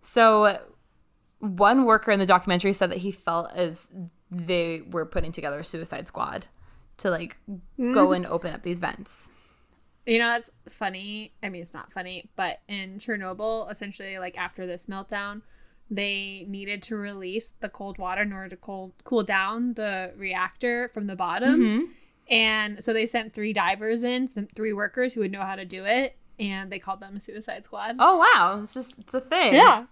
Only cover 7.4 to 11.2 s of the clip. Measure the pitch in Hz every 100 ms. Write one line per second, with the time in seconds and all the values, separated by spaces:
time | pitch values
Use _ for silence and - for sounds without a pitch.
7.4 | - 190 - - 247 254 185 180 180 170
8.4 | 170 151 175 175 180 - - - - _
9.4 | _ _ _ _ _ _ - 226 233 233
10.4 | 233 _ - _ 202 185 196 208